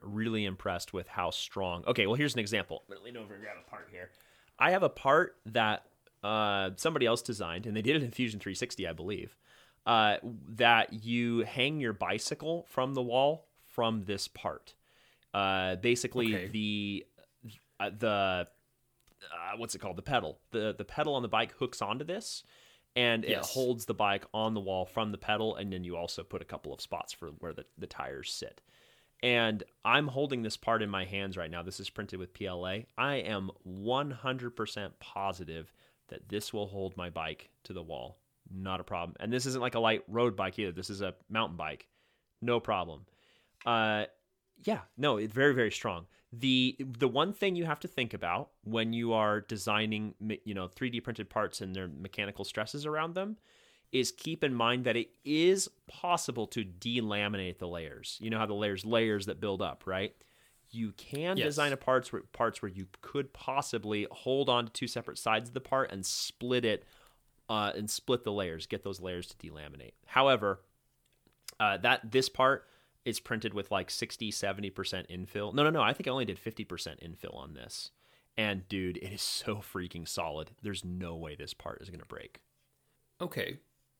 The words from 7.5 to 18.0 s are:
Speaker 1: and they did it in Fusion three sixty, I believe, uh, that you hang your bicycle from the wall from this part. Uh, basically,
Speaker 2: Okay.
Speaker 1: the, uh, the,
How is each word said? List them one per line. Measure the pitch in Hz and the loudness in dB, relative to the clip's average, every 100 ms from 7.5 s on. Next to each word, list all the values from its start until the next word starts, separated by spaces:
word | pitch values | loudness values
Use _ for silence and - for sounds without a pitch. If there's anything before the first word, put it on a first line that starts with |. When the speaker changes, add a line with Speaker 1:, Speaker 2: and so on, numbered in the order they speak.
| 87 113 | -4 -2
Speaker 1:
and | 107 | 0
they | |
did | 110 156 | 2 2
it | |
in | 123 | 0
Fusion | 117 120 104 | 0 -2 -2
three | 101 90 | -6 -4
sixty, | - - 87 | -6 -4 -6
I | |
believe, | 80 87 101 - _ _ - - _ - | -4 -4 -6 -8 _ _ -20 -20 _ 4
uh, | 113 107 101 117 113 67 | 6 6 4 -2 -10 -8
that | 110 117 113 - 107 113 | 4 8 8 6 -2 0
you | 120 120 117 | 2 4 2
hang | 110 127 135 156 | 2 2 0 2
your | 120 | -2
bicycle | 101 90 107 - 151 151 170 - | 0 -2 -2 -2 -4 -4 -4 -4
from | - 131 | -2 0
the | 135 | 0
wall | 123 127 139 156 - _ - | 2 4 4 2 -6 _ -8
from | - 113 113 | 0 2 2
this | 95 101 - | -2 -4 -4
part. | - 87 71 - - _ _ _ _ _ | -4 -6 -6 -14 -20 _ _ _ _ _
Uh, | 101 98 95 92 90 | 0 2 4 2 2
basically, | 120 120 123 127 113 | 2 2 0 0 2
Speaker 2:
Okay. | 101 95 | 0 -2
Speaker 1:
the, | 107 107 104 101 98 - _ _ _ 113 - _ - | -2 0 0 -2 -6 -10 _ _ _ -20 -20 _ -6
uh, | 101 | -6
the, | 104 | 0